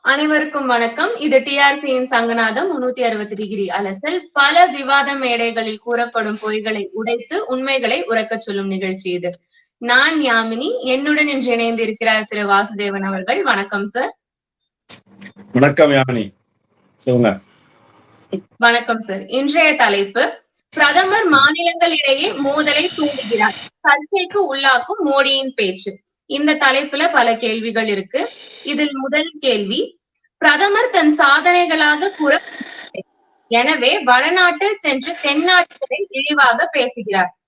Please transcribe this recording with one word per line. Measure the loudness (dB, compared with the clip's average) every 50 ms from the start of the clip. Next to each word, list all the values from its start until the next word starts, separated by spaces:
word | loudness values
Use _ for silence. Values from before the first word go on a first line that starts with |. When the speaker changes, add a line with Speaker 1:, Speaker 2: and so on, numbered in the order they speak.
| _ 0 0
Speaker 1:
அனைவருக்கும் | 0 0 0 0 0 0 -2 -6 -6 -2 0
வணக்கம். | 0 0 0 -2 -2 -2 -2 -2 -2
இது | -2 -2 2 2 2 2
டி | 2 0 2
ஆர் | 4 2 2 0
சியின் | -2 -2 -2 -2 -2
சங்கநாதம் | 0 0 0 0 0 0 0 0 0 0 -2 -2 -2
முன்னூத்தி | -2 -2 -2 -4 -2 -2
அறுபது | -2 -2 -2 -2 -6 -8 -8
டிகிரி | -8 -8 -8 -6 -6 -4 -4
அலசல். | -4 -4 -4 -4 -6 -6 -6 -4 -4 -4 -6 -6 _
பல | 2 2 4 6 6 4 4
விவாத | 2 -4 -2 0 2 2 2 0 -4
மேடைகளில் | -4 -2 -2 -2 0 -2 -2 -2 -4 -4 -4 -8 -10
கூறப்படும் | _ -6 -2 -2 -2 -2 -4 -4 -4 -4 -6 -6
பொய்களை | -6 -4 -4 -4 -4 -4 -6 -6 -8 -8 -8
உடைத்து | -8 -6 -4 -6 -6 -6 _ -6 -6 -4 -4
உண்மைகளை | -6 -4 -2 -2 -2 0 0 -2 -2 -2 -2
உரக்கச் | -2 -2 -2 -2 -4 -6 -8
சொல்லும் | -8 -8 -6 -6 -4 -4
நிகழ்ச்சி | -4 -4 -4 -6 -6 -6 -6 -6
இது. | -6 -6 -6 -8 -10 _ _ _ _ _ _ _ _ _
நான் | -2 2 4 4 4 4 2 0
யாமினி, | 0 2 2 0 0 -2 -4 -4 -4 -4 -4 -4 -2
என்னுடன் | -2 -2 -2 0 0 0 0 0 0
இன்று | -2 -2 0 0
இணைந்து | 0 0 0 -2 -2 -2 -4
இருக்கிறார் | -4 -4 -2 0 0 0 0 -2 -4
திரு | -6 -4 0
வாசுதேவன் | 2 2 2 2 0 -4 -6 -6 -4 -4 -4 -4
அவர்கள். | -4 -6 -6 -2 -2 -2 -2 0
வணக்கம் | 0 0 -2 -2 -4 -4 -6 -6
சார். | -4 -4 -4 -6 -6 -6 _ _ _ _ _ _ _ _ _ _ _ _ _ _ _ -20 -20 _ _ -20 _ -20 -20 _ -20 -20 -4
Speaker 2:
வணக்கம் | 2 4 4 4 6 6 6 6
யாமினி, | 6 4 2 2 0 -2 -4 -4 _ _ _ _ _ _ _ _ _ _ _ _ _ _
சொல்லுங்க. | _ 0 2 4 4 4 2 0 _ _ _ _ _ _ _ _ _ _ _ _ _ _ _ _ _ _ -8 -8 -8 _ _ _
Speaker 1:
வணக்கம் | 2 2 2 2 0 -2 -4 -4
சார். | -4 -8 -8 -8 -8
இன்றைய | -4 -4 -2 -2 0 2 2 4 2 4
தலைப்பு, | 2 2 2 2 0 -2 -2 0 -2 -2 -2 -2 -8 _ _ _ _ _ _
பிரதமர் | -2 2 2 4 4 4 2 2 2 2 2
மாநிலங்களிடையே | 4 4 6 4 4 2 2 0 -2 0 2 0 0 0 0 0 0 0 0 0 -4 -2
மோதலை | -2 -2 -2 0 0 0 2 0 0 0 -2 -2 -2
தூண்டுகிறார், | -4 -4 -4 -6 -6 -2 0 2 2 0 0 -4 -16 -20 _ _
சர்ச்சைக்கு | _ 2 2 2 0 -2 -2 -2 -2 0 0 0 0 0 -2
உள்ளாக்கும் | 0 2 2 2 2 0 -4 -6 -4 -2
மோடியின் | 0 2 2 2 2 2 0 -2 -4 -4
பேச்சு. | -2 -2 -2 -2 -4 -8 -10 -10 -12 _ _ _ _ _
இந்த | _ -6 -2 0 0 0
தலைப்புல | 2 2 2 2 2 -2 -2 -2 0 0 2
பல | 2 2 2 2 2 0
கேள்விகள் | -2 -4 -4 -2 -4 -4 -4 -2 -2 -2
இருக்கு. | -2 -4 -6 -6 -6 -6 -6 -6 -8 -16 -20 -20 -20 -14 -8
இதில் | -6 -2 -2 -2 -2 -2
முதல் | -4 -4 -2 -2 -2 -2 -4 -8 -2
கேள்வி, | 0 0 0 0 -2 -4 -4 -4 -4 -6 _ _ _ _ _ _ _ _ _ _
பிரதமர் | 2 2 4 4 2 2 2 2 0 2
தன் | 2 2 4 4 4 4
சாதனைகளாக | 4 4 4 4 4 4 4 4 4 2 2 2 2 2 2 2 0 -4 -4
கூற, | -2 0 2 2 0 -2 -8 -14 -14 -16 -14 -16 -18 -20 -16 _ -16 -16 _ _ _ _ _ _ _ _ _
எனவே | 0 0 2 2 0 2 2 2 2 2 2
வடநாட்டில் | 4 4 4 4 2 2 4 4 2 2 2 -2 -2 -2
சென்று | 0 -2 -2 -2 -2 -4 -6 -8 -4 -2
தென்னாட்டுகளை | -2 0 0 2 4 4 4 2 _ -4 -12 -8 -6 -4 -6 -6 -6
இழிவாக | -6 -6 -4 0 2 4 4 4 4 2 0 -2
பேசுகிறார். | 0 -2 -2 -2 -4 -8 -8 -4 0 0 0 -2 -4 _ _